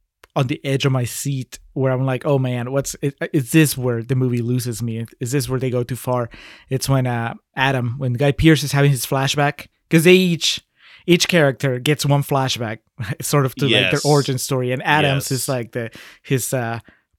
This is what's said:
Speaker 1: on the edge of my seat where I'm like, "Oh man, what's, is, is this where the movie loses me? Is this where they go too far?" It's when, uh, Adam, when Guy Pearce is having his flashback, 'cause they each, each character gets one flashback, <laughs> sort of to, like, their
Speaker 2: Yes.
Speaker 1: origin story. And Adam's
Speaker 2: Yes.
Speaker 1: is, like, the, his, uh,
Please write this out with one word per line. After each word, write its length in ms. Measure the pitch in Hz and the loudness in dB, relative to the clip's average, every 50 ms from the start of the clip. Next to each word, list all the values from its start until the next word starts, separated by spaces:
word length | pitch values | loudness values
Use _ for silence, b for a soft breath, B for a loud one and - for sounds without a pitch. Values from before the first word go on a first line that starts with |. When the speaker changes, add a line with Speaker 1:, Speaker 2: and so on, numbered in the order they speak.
| _ _ _ _ _ _ - | _ _ _ _ _ _ -2
Speaker 1:
on 120 | 151 135 | -2 0
the 180 | 120 147 - - | 0 -2 -6 -4
edge 220 | 139 135 131 139 | -2 -2 0 0
of 60 | 143 131 | 2 0
my 120 | 127 123 | 0 -2
seat 540 | 117 - - - 143 139 131 123 _ - - - - - | -2 -6 -6 -6 -4 -4 -6 -6 _ -14 -20 -20 -12 -6
where 180 | 143 131 131 131 | -2 0 0 0
I'm 140 | 127 131 | 0 0
like, 180 | 135 131 123 - | -2 -2 -2 0
"Oh 140 | 156 143 135 | 0 0 0
man, 340 | 131 127 123 120 117 127 135 | 0 0 -2 -4 -4 -2 -2
what's, 220 | 139 139 - - - - | -4 -4 -4 -8 -6 -6
is, 120 | 143 - - 170 - - | -6 -4 -4 -8 -2 -2
is 200 | 156 127 - - | -2 -2 4 4
this 240 | 160 156 139 - | 4 4 4 2
where 260 | 139 123 127 120 113 113 | -2 -2 -2 -2 -2 -2
the 120 | 123 135 | -2 0
movie 240 | 127 131 127 120 120 113 | 0 0 0 0 0 0
loses 400 | 117 123 127 117 123 113 101 120 | 0 -2 -2 -2 -4 -6 -6 -6
me? 220 | 117 113 113 117 - - - | -6 -6 -6 -8 -10 -10 -10
Is 100 | 131 117 127 | -8 -2 -2
this 160 | 147 120 117 | -2 -2 -2
where 120 | 131 127 | -4 -4
they 100 | 131 131 | -2 -2
go 120 | 120 123 120 | -2 -2 -2
too 140 | - 127 | -4 -6
far?" 340 | 113 - 131 127 123 120 113 B B B B B B B B | -8 -4 -4 -2 -2 -2 -6 B B B B B B B B
It's 180 | 135 131 - - | -6 -4 0 0
when, 180 | 135 135 123 | 0 2 2
uh, 280 | 123 120 117 113 117 - - _ _ - | 0 -2 -2 -4 -6 -8 -10 _ _ -4
Adam, 420 | - 131 135 135 131 120 120 117 139 | 0 0 0 0 0 -2 -4 -4 -4
when 160 | 139 127 120 | -4 -4 -2
Guy 180 | 117 143 143 143 | 0 2 0 2
Pearce 300 | - - 160 160 135 147 | 4 6 6 6 4 2
is 100 | 135 - | 0 2
having 180 | 143 143 143 | 4 4 4
his 140 | 139 120 - | 4 2 -2
flashback, 600 | - 143 135 135 131 - 147 143 147 - - - - _ _ _ - | -4 -2 -2 -2 -2 0 0 0 -2 -2 -4 -14 -20 _ _ _ 2
'cause 140 | 165 165 165 | 2 4 6
they 100 | 180 185 | 8 6
each, 460 | 185 185 175 170 151 - - - - - _ B B B B B B B | 6 6 2 0 0 -2 -2 -4 -4 -8 _ B B B B B B B
each 220 | - 175 170 - - | 2 2 2 2 2
character 500 | - 170 147 139 127 - - 139 123 123 | 2 4 4 4 2 0 -2 -2 -2 -2
gets 280 | 123 147 151 - - | 0 -2 0 0 2
one 160 | 143 143 143 139 | 2 2 2 2
flashback, 560 | - 147 135 131 131 - 113 120 107 113 - _ _ _ - | 0 -2 -2 -2 -2 -4 -4 -6 -8 -8 -10 _ _ _ -10
<laughs> 200 | 110 95 - - | -8 -8 -8 -8
sort 240 | - - - 147 135 | -6 -2 0 2 0
of 100 | 131 - | 0 0
to, 100 | - 143 | -2 0
like, 240 | 135 - 104 98 92 | 2 2 2 2 2
their 20 | - | 0
Speaker 2:
Yes. 120 | 139 - | 0 2
Speaker 1:
origin 340 | 143 151 143 131 143 131 131 | 4 4 4 2 0 -2 -4
story. 340 | - - 139 127 127 123 127 | -4 -4 -2 -2 -2 -2 -4
And 100 | 131 - | -4 0
Adam's 480 | 160 147 151 147 139 135 139 - - | 2 2 4 4 2 0 0 -2 -2
Speaker 2:
Yes. 120 | 139 123 - | -4 -4 -2
Speaker 1:
is, 60 | - | -4
like, 240 | 135 123 117 110 - | -4 -4 -4 -6 -8
the, 180 | 123 117 110 B B B B B B B | -8 -8 -8 B B B B B B B
his, 320 | - 139 127 - - - | -2 -2 -2 -2 -2 -4
uh, 260 | 131 117 113 117 113 - b b b b b b | -4 -2 -4 -6 -8 -10 b b b b b b